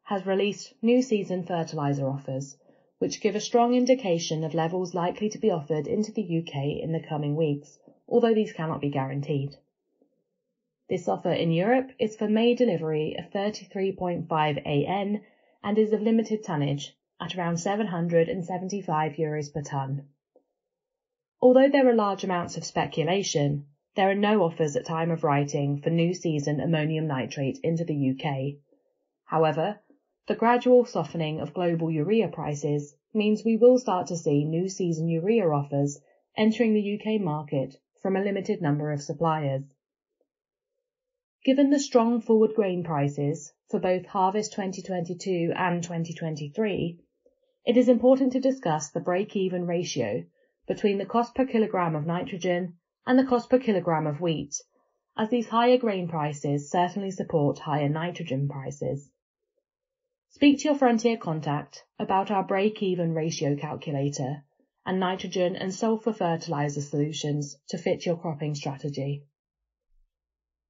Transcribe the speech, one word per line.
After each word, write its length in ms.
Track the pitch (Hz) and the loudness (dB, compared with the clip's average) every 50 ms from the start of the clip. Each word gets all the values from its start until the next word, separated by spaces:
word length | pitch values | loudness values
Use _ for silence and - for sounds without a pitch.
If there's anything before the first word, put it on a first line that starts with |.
| - | -8
has 220 | - 208 190 185 | -4 -4 -4 0
released 480 | 196 190 196 202 208 190 - - - _ - | 0 0 2 2 0 -2 -6 -12 -18 _ -2
new 200 | - 233 247 254 | 2 4 4 4
season 440 | 254 - 220 202 185 175 180 185 175 | 4 2 0 0 0 -2 -4 -4 -4
fertiliser 640 | - 180 170 160 156 156 156 143 143 139 139 139 | -2 -2 -2 -2 -4 -4 -2 0 0 0 0 -2
offers, 480 | 131 139 139 - - 135 135 143 - - _ _ _ _ _ _ _ _ - | -2 -4 -4 -6 -6 -6 -6 -8 -10 -16 _ _ _ _ _ _ _ _ -4
which 200 | - - - - | -4 -4 -4 -2
give 160 | - 208 185 | -2 -2 -2
a 60 | 208 | -2
strong 320 | 214 - - 240 240 240 247 | -4 2 2 4 4 4 4
indication 720 | 247 247 - 254 254 - 190 170 170 170 - 160 156 160 | 2 4 4 2 2 2 0 0 0 0 -2 -4 -2 -2
of 80 | 156 151 | -2 -2
levels 400 | 165 160 165 180 185 185 170 175 | -2 -2 0 -2 -4 -4 -4 -4
likely 340 | 180 170 180 175 - 208 214 | -2 -2 -2 -2 -2 -4 -4
to 80 | - | -4
be 140 | 180 - 214 | 0 0 0
offered 340 | 180 165 143 - 160 156 143 | 0 0 -2 -4 -4 -4 -2
into 280 | - - 214 214 220 214 | -2 -2 -2 -2 -4 -4
the 80 | 233 | -6
U 220 | 202 170 170 165 165 | -4 -2 -2 -4 -4
K 360 | - - 143 135 143 - - | -4 -6 -4 -4 -4 -4 -4
in 120 | - 160 165 | -4 -4 -4
the 120 | 160 - - | -4 -4 -4
coming 260 | 160 147 147 147 147 | -6 -4 -2 -2 0
weeks, 420 | 156 165 147 143 143 - - - _ _ - _ _ _ | 0 0 0 -2 -4 -6 -14 -20 _ _ -20 _ _ _
although 260 | - - 240 226 233 226 | 2 2 4 4 4 4
these 200 | 220 208 175 - | 2 0 -2 -4
cannot 260 | - 160 160 - 147 | -6 -4 -4 -4 -4
be 100 | 143 143 | -4 -2
guaranteed. 600 | 143 139 135 135 139 139 139 - 151 139 139 143 - - _ _ _ _ _ _ _ _ _ _ _ _ _ _ _ _ _ _ _ _ _ _ _ _ _ - | -2 -2 -4 -4 -4 -6 -4 -2 -2 -2 -4 -6 -10 -14 _ _ _ _ _ _ _ _ _ _ _ _ _ _ _ _ _ _ _ _ _ _ _ _ _ -6
This 200 | 190 175 - 208 | -6 -4 -2 -2
offer 220 | 190 185 - 185 | -4 -2 0 -2
in 200 | 170 - 170 165 | 0 2 2 2
Europe 380 | 165 165 185 220 254 262 262 - - - | 2 2 2 4 2 2 0 -2 -4 -4
is 160 | 226 214 - | -4 -4 -2
for 140 | - 220 208 | -2 -2 0
May 260 | 214 220 233 240 247 | 2 4 4 4 4
delivery 640 | 247 254 226 175 160 160 156 156 151 156 - - - | 4 2 2 2 0 -2 -2 -2 -2 -2 -4 -6 -8
of 140 | 165 - - | -10 -6 -6
thirty-three 640 | 202 196 214 214 - 196 - - 202 190 196 190 | -4 -4 -4 -6 -8 -14 -10 -6 -4 -2 -2 -2
point 320 | - 185 180 175 170 170 - | -4 -4 -4 -4 -4 -4 -2
five 280 | 165 156 151 151 147 147 - | 0 0 0 0 -2 -4 -4
A 200 | - 147 143 143 | -2 0 0 0
N 380 | - 185 202 196 202 208 208 - _ _ _ _ _ _ _ | 0 -2 -2 -2 -2 -4 -6 -6 _ _ _ _ _ _ _
and 160 | - 202 214 | -4 -2 2
is 140 | 214 220 208 | 2 2 2
of 100 | 214 196 | 2 0
limited 440 | 214 226 226 226 220 - 214 214 - | 2 2 2 2 2 0 -4 -4 -4
tonnage 500 | - 165 147 143 143 143 143 - - _ _ _ _ _ - | -4 -2 -2 0 0 -2 -4 -6 -12 _ _ _ _ _ -12
at 160 | 175 170 - | -10 -8 -6
around 220 | 185 175 170 170 | -4 -2 -2 -2
seven 300 | 165 - 202 202 208 220 | -2 -2 -2 -2 -2 -2
hundred 420 | 185 170 170 170 170 170 165 165 165 | -2 -2 -2 -2 2 4 4 4 2
and 160 | - 190 170 | 0 -6 -6
seventy-five 680 | 196 185 180 190 185 202 202 175 - 160 156 156 156 147 | -6 -6 -6 -6 -6 -6 -6 -4 -2 -2 0 0 -2 -2
euros 400 | - 160 151 151 151 147 147 - | -4 -4 -2 -2 -4 -6 -6 -8
per 80 | 160 | -10
tonne. 440 | 143 - 147 139 135 131 135 139 - _ _ _ _ _ _ _ _ _ _ _ _ _ _ _ _ _ _ _ _ _ _ _ _ _ _ - - | -8 -6 -6 -6 -4 -4 -6 -8 -8 _ _ _ _ _ _ _ _ _ _ _ _ _ _ _ _ _ _ _ _ _ _ _ _ _ _ 4 6
Although 240 | 254 247 262 269 277 | 8 8 10 8 6
there 180 | 285 277 262 | 6 6 6
are 60 | 254 233 | 6 6
large 300 | 220 208 202 190 196 196 | 4 2 2 -2 -2 -2
amounts 340 | 190 180 175 170 - - | -2 -2 -2 -2 -4 -8
of 80 | 170 165 | -10 -10
speculation, 1000 | - - 175 156 147 - 165 151 160 185 202 196 - - 156 143 143 143 143 - _ _ _ _ _ - | -4 -2 -2 -2 -2 -2 -2 0 0 0 0 -2 0 0 2 2 2 0 -2 -6 _ _ _ _ _ 0
there 140 | - 190 196 | 2 2 2
are 60 | 196 | 4
no 260 | 202 202 208 214 208 | 2 2 4 4 4
offers 340 | 175 165 165 - 160 151 147 | 2 2 2 0 -2 0 0
at 120 | - - | -4 -4
time 240 | - 165 160 165 170 | -4 -4 -2 0 -2
of 120 | 165 160 - | -2 0 2
writing 560 | 151 143 143 143 143 151 147 143 143 143 143 | 2 4 4 2 0 0 -2 0 0 -2 -2
for 120 | - 160 | -2 0
new 200 | 165 170 165 170 | 2 2 2 2
season 480 | 180 180 - 170 156 147 143 151 147 135 | 0 -2 -2 -2 -2 0 0 -2 -2 -2
ammonium 460 | - 170 165 151 151 156 160 156 160 | 0 0 0 0 0 -2 -2 -2 -2
nitrate 540 | 156 139 131 123 135 - 151 135 131 131 - | -2 -4 -4 -4 -6 -6 -4 -4 -4 -4 -4
into 240 | - 165 170 165 170 | -4 -2 -2 -2 -2
the 80 | 160 151 | -4 -2
U 220 | 143 139 131 131 | -2 0 -2 -2
K. 420 | 135 - 156 139 135 131 143 143 143 _ _ _ _ _ _ _ _ _ _ _ _ _ | -2 -4 -6 -4 -4 -6 -6 -8 -10 _ _ _ _ _ _ _ _ _ _ _ _ _
However, 540 | - 165 160 160 156 147 156 160 202 214 - _ _ _ _ _ _ _ _ _ | -4 0 2 2 2 2 0 -2 -2 -4 -8 _ _ _ _ _ _ _ _ _
the 60 | - 208 | -4 -2
gradual 520 | - 226 233 247 247 - 247 247 247 233 | 0 2 2 2 4 6 6 6 6 6
softening 540 | - - 190 156 - - 170 160 151 151 - | 4 0 -4 -4 -4 -4 -4 -4 -4 -4 -6
of 120 | 135 - - | -6 -6 -4
global 380 | 185 180 170 170 165 165 165 | -2 0 0 0 0 0 -2
urea 380 | 160 151 147 185 220 226 196 165 | 0 0 0 2 2 2 2 0
prices 640 | - 165 151 151 147 147 - 147 147 147 143 - _ _ _ _ - | -2 -6 -6 -6 -6 -4 -2 -2 -2 -2 -2 -6 _ _ _ _ -2
means 320 | 214 208 214 214 208 - | 0 2 2 2 2 2
we 120 | 226 226 | 0 4
will 200 | 214 233 247 254 | 8 8 8 8
start 300 | 247 - 220 185 180 175 | 6 4 0 -2 -2 -2
to 100 | - 180 | -4 -6
see 260 | 165 - 160 143 143 147 | -4 0 2 2 2 2
new 240 | 156 160 165 185 | 0 0 -2 -2
season 400 | 190 190 - 190 170 165 156 160 | -2 -4 -2 -2 -2 -2 -2 -2
urea 400 | 165 165 165 165 202 233 226 190 | -2 -2 0 0 2 2 2 2
offers 520 | 160 147 143 143 - 143 143 143 143 143 - _ _ _ _ _ _ - | 2 2 0 -2 -2 -2 0 0 0 -2 -8 _ _ _ _ _ _ -2
entering 380 | - 214 220 220 - 240 220 214 | 0 2 2 2 2 2 2 2
the 80 | 214 | 2
U 160 | 196 202 208 | 0 -2 -4
K 220 | 208 - 214 220 214 | -4 -4 -2 -2 0
market 560 | 196 160 151 151 151 151 160 175 175 - - _ _ _ _ _ | 0 -2 -2 -4 -4 -4 -2 -4 -4 -4 -8 _ _ _ _ _
from 140 | - 196 190 | -4 -2 0
a 80 | 190 196 | 0 0
limited 360 | 202 196 196 196 - 208 175 | -2 -2 -4 -2 -4 -4 -2
number 320 | 175 143 147 147 151 151 | 0 0 0 0 0 -2
of 120 | 151 143 143 | -4 -4 -6
suppliers. 600 | - 156 143 170 160 156 156 147 139 135 135 139 139 _ _ _ _ _ _ _ _ _ _ _ _ _ _ _ _ _ _ _ _ _ _ _ _ _ _ _ _ _ _ _ _ _ _ - | -6 -4 0 0 0 0 0 0 -2 -2 -4 -6 -8 _ _ _ _ _ _ _ _ _ _ _ _ _ _ _ _ _ _ _ _ _ _ _ _ _ _ _ _ _ _ _ _ _ _ 0
Given 260 | 269 269 269 285 269 | 2 4 6 6 4
the 100 | 294 277 | 4 2
strong 420 | 277 - - 240 226 233 240 233 | 0 2 2 4 4 4 2 0
forward 340 | - - 226 220 220 214 - | 2 4 4 6 6 4 4
grain 280 | 226 202 185 180 180 165 | 2 0 0 0 -4 -4
prices 720 | 165 160 143 143 143 143 - 143 143 160 165 - - _ _ _ - | -2 0 0 0 0 0 -2 -2 -2 -2 -4 -8 -16 _ _ _ -6
for 100 | - 190 | -4 -2
both 280 | 170 185 185 185 180 | 0 0 0 0 -2
harvest 460 | - - 202 185 190 208 214 208 - - | -4 0 2 2 2 2 0 -4 -4 -6
twenty 280 | - 196 190 185 - | -6 -4 -4 -6 -8
twenty-two 720 | 180 - 185 180 170 175 180 170 - 196 185 170 170 170 - | -8 -6 -4 -4 -4 -4 -6 -6 -4 -2 0 0 0 0 0
and 280 | - 185 180 175 175 170 | 0 0 0 0 -2 -4
twenty 320 | 175 175 165 160 165 160 | -4 -4 -4 -4 -6 -6
twenty-three, 840 | - 165 160 156 151 151 147 - 214 220 208 180 - 175 175 170 - _ _ _ _ _ _ _ _ _ _ _ _ - | -6 -6 -6 -6 -6 -8 -8 -4 -2 -2 0 0 -2 -4 -4 -6 -10 _ _ _ _ _ _ _ _ _ _ _ _ 0
it 140 | - 220 | 4 6
is 100 | 247 233 | 6 6
important 460 | 240 247 220 226 254 269 262 277 262 254 | 6 6 6 6 6 6 6 4 0 0
to 60 | 262 | 0
discuss 500 | 262 269 262 262 - 175 151 156 147 - | 0 0 0 0 -2 -2 -2 -2 -4 -6
the 100 | - 170 | -8 -6
break-even 680 | 170 180 175 185 214 - - 208 190 185 180 180 175 | -2 -2 -2 -2 -2 -2 -2 -2 -2 -2 -2 -2 -4
ratio 560 | 175 170 175 170 - - 147 117 101 107 139 165 _ _ _ _ _ _ _ _ | -2 -2 -2 -4 -4 -4 -4 -4 -2 -4 -6 -6 _ _ _ _ _ _ _ _
between 300 | - 185 - - 208 196 | -6 -4 0 0 0 2
the 80 | 196 196 | 0 -2
cost 300 | 196 - 233 233 - - | 0 0 0 0 0 0
per 100 | - 262 | -2 -2
kilogram 500 | 262 - 226 214 175 185 185 175 165 160 | 0 2 0 2 2 0 0 0 0 0
of 120 | 151 147 | -2 -2
nitrogen 640 | 165 165 180 180 - 202 175 175 185 175 175 185 170 - _ _ _ _ _ - | -2 -2 -4 -4 -6 -8 -4 -2 0 0 0 -2 -6 -10 _ _ _ _ _ 0
and 140 | - 254 262 | 2 4 4
the 40 | 262 | 4
cost 280 | 262 247 233 - - | 4 2 0 2 2
per 80 | 254 254 | 2 2
kilogram 480 | 262 226 202 180 165 175 165 156 156 | 4 2 2 2 2 2 0 0 0
of 120 | 185 147 147 | -2 -2 -2
wheat, 360 | 180 170 156 151 143 143 - - - _ _ _ _ _ _ _ _ _ - | 0 -2 0 -2 -4 -8 -10 -14 -14 _ _ _ _ _ _ _ _ _ -4
as 140 | - 220 214 | -4 -2 0
these 180 | 247 240 220 | 0 0 0
higher 300 | - 226 233 240 247 254 | 0 2 4 6 6 6
grain 300 | 254 240 226 196 185 180 | 4 4 2 0 0 -2
prices 640 | 165 170 160 147 151 147 - - 147 143 147 143 - | -4 -2 -2 -2 -2 -4 -4 -2 -2 -2 -2 -2 -2
certainly 400 | - 180 175 175 - 202 196 190 | 0 2 2 2 0 -4 -6 -6
support 480 | 190 - - - - 160 143 143 143 - | -6 -6 -6 0 0 2 2 2 0 -2
higher 280 | - 156 143 151 147 | -4 -4 -2 0 0
nitrogen 600 | 139 151 156 165 175 - - 170 - 127 135 143 143 | 0 0 -2 -4 -6 -6 -8 -8 -6 -4 -2 -2 -4
prices. 640 | 143 139 135 139 139 - 147 135 139 143 - _ _ _ _ _ _ _ _ _ _ _ _ _ _ _ _ _ _ _ _ _ _ _ _ _ | -4 -6 -10 -10 -10 -8 -6 -6 -6 -6 -10 _ _ _ _ _ _ _ _ _ _ _ _ _ _ _ _ _ _ _ _ _ _ _ _ _
Speak 260 | _ - 285 294 277 | _ 4 6 6 6
to 60 | - - | 6 4
your 120 | 311 294 | 0 2
Frontier 420 | 285 269 240 233 220 - 233 226 | 4 4 4 4 4 2 2 0
contact 680 | 220 - 175 160 156 143 156 143 143 143 - - - - _ _ - | 0 -2 -4 -4 -2 -2 -2 -2 -4 -4 -8 -16 -20 -20 _ _ -8
about 320 | 208 208 196 190 196 208 | -4 0 0 0 0 0
our 120 | 208 190 190 | 0 -2 0
break-even 680 | 180 196 190 202 214 214 - 208 190 180 175 170 165 160 | 0 0 0 0 0 0 0 -2 -2 0 0 0 -2 0
ratio 420 | 160 156 165 165 - 156 143 143 | -2 -2 -2 -2 -2 -2 -2 -2
calculator 880 | 143 - 151 143 - - 165 143 139 139 143 143 - 135 127 147 143 - _ _ _ _ _ _ _ - | -2 -4 -8 -8 -8 -6 -4 -4 -2 -2 -2 -2 -4 -6 -6 -6 -8 -12 _ _ _ _ _ _ _ -6
and 120 | 190 185 185 | -4 -2 0
nitrogen 560 | 185 180 190 190 - 190 - 190 180 175 185 | 0 -2 -2 -4 -6 -6 -2 0 0 0 0
and 160 | - - 190 | -2 -6 -6
sulfur 420 | 185 - 233 220 226 220 - 240 214 | -4 -2 0 0 0 0 -2 -4 -2
fertilizer 680 | - 185 170 165 165 - 165 160 143 147 147 143 147 | 0 0 0 0 -2 -4 -4 -2 -2 -2 -2 -2 -4
solutions 800 | 143 - - 147 147 151 156 - - 147 143 147 147 139 - _ _ - | -6 -4 -2 -2 -2 -2 -2 -4 -4 -2 -2 -2 -4 -6 -10 _ _ -10
to 80 | - | -8
fit 260 | 170 - 196 180 - - | -2 0 0 0 0 0
your 100 | 185 165 | -4 -4
cropping 380 | 165 - 175 151 143 160 147 151 | -2 -4 -8 -6 -4 -6 -6 -6
strategy. 680 | 143 - 151 139 - - 147 139 135 135 143 143 143 - _ _ _ _ _ _ _ _ _ _ _ _ _ _ _ _ _ _ _ _ _ _ _ _ _ _ _ _ | -6 -6 -8 -8 -6 -8 -8 -6 -6 -6 -6 -6 -8 -10 _ _ _ _ _ _ _ _ _ _ _ _ _ _ _ _ _ _ _ _ _ _ _ _ _ _ _ _